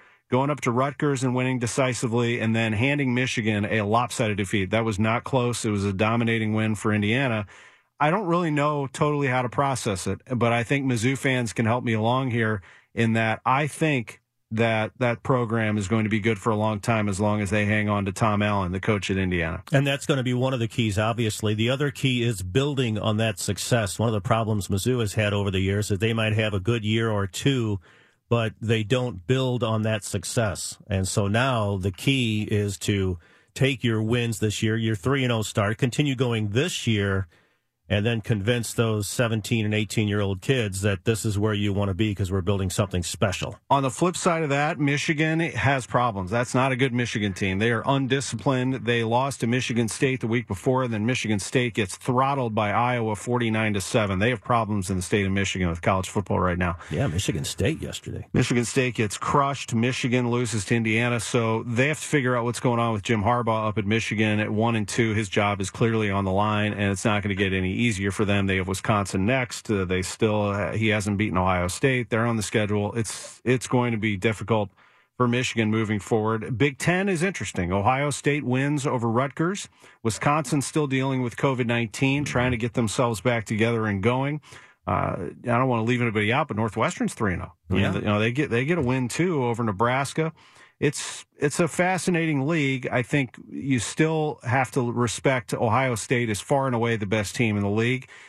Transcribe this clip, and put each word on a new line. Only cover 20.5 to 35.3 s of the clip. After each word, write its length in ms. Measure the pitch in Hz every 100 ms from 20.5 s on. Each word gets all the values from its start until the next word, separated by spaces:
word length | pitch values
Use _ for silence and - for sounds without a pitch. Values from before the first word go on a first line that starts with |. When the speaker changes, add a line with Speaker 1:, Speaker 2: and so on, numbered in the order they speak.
Speaker 2:
of 60 | 131
the 80 | 113
keys, 320 | - 113 101
obviously. 560 | 110 113 110 - 107 107
The 160 | 117
other 180 | 135 147
key 340 | - 135 123
is 200 | 117 98
building 540 | 92 131 143 135 120 107
on 200 | 107 107
that 220 | 113 101
success. 580 | - 95 - 120 101 -
One 120 | 113
of 40 |
the 80 | 104
problems 460 | - 113 110 107 -
Mizzou 320 | 101 120 127
has 120 | 107
had 200 | - 104
over 160 | 101 101
the 100 | 92
years 320 | 95 101 104
is 80 | 98
they 140 | 113
might 200 | 113 110
have 200 | 107 107
a 60 | 101
good 240 | 92 120
year 260 | 107 113 113
or 160 | 104 98
two, 540 | - 143 131 110 101 - - _ _ -
but 240 | 117 113 -
they 220 | 110 113
don't 420 | 104 127 123 92 -
build 380 | 131 131 123
on 180 | 113 110
that 200 | 110 110
success. 760 | - 101 - - 107 80 - - -
And 200 | 98 92
so 200 | - 98
now 500 | 110 135 120 101 98
the 140 | 95
key 520 | 90 143 135 113 107
is 340 | 107 104 104 95
to 380 | - 101 92 87 - _ _ -
take 280 | 135 127
your 200 | 120 110
wins 340 | 110 120 117 110
this 240 | 107 -
year, 160 | 110 113
your 180 | 110 107
three 280 | 127 139
and 100 | 127